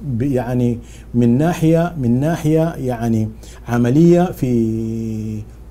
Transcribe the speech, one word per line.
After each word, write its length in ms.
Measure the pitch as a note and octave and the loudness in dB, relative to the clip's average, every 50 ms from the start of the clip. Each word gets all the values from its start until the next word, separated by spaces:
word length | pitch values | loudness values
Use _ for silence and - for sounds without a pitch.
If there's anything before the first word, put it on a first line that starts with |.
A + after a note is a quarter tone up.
| - D3 | -8 -6
ب-، 140 | B2 G#2+ | -4 -2
يعني 580 | B2+ C#3+ C3 B2 A2+ A#2+ B2+ B2 B2 A#2+ A#2 A#2 - - - - - - - | -2 0 -2 -2 -2 -2 -2 -2 0 -2 -2 -4 -8 -14 -20 -20 -12 -4 0
من 240 | A#2+ A#2+ A#2+ A#2 C3 | 2 4 4 4 4
ناحية، 560 | D3+ F3 E3+ F3 D#3+ D#3+ E3 E3 E3 E3+ E3+ D#3 | 2 0 0 0 2 2 4 2 2 0 -4 -2
من 220 | B2+ A#2 A#2+ B2+ | 0 0 0 2
ناحية 560 | C#3+ D#3+ E3+ - - D#3 D#3 D#3+ D#3+ E3+ E3 | 0 0 -2 -2 0 2 2 2 2 0 -2
يعني 540 | C#3 C3 B2 B2 A#2 A#2 A#2 A2+ A2 A2 A2 - - - - - - - - | -4 -6 -6 -4 -2 -2 0 0 0 -2 -4 -6 -12 -18 -20 -20 -16 -8 -4
عملية 560 | A#2 A#2+ A#2+ A#2+ B2+ D3+ E3+ E3+ F3 F3 F3+ F#3 | 0 0 2 2 4 6 6 6 6 6 4 0
في، 1080 | - - - B2+ B2 A#2 A2+ A2 A2 A2+ A2+ A2+ A2+ A2+ A2+ A2+ A2 A2 G#2+ A2 A2 G#2+ G#2+ - - - - - | -2 -4 -2 0 0 0 0 0 -2 -4 -4 -6 -6 -6 -6 -6 -6 -6 -8 -8 -8 -10 -10 -14 -18 -20 -20 -20